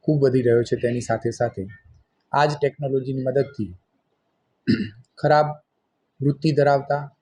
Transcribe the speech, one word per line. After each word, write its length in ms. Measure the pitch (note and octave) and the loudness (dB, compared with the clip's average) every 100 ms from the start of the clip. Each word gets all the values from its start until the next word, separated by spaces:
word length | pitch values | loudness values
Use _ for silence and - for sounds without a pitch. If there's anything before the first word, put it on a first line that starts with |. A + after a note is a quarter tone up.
ખૂબ 220 | - D3+ | 0 2
વધી 180 | C#3 C3 | 2 2
રહ્યો 200 | A#2+ A#2 | 2 2
છે, 140 | A#2 A#2+ | 0 -2
તેની 240 | A#2+ A#2+ | -2 -4
સાથે 300 | A2+ A2+ A#2+ | -4 -4 -4
સાથે 360 | A2 A#2+ - G2 G2+ _ _ _ _ _ | -2 -4 -4 -14 -16 _ _ _ _ _
આ 140 | C#3 D3+ | 0 0
જ 60 | D3 | 0
ટેકનોલોજીની 640 | C#3+ C#3 C#3+ C3+ C3 C3 | -4 -4 -4 -4 -4 -4
મદદથી 520 | C3 C3+ C3 - G2 F2+ _ _ _ _ _ _ _ _ - - G2+ - _ - | -2 -2 -2 -6 -10 -10 _ _ _ _ _ _ _ _ -2 -2 -2 -10 _ -4
ખરાબ 280 | D3 D3+ D3+ D3+ _ _ _ _ _ _ | 2 4 2 -4 _ _ _ _ _ _
વૃત્તિ 320 | C#3 C#3+ D#3+ | -2 0 0
ધરાવતા 640 | C#3+ C#3+ C#3 C#3 C#3+ C#3+ _ | 2 4 2 0 -6 -6 _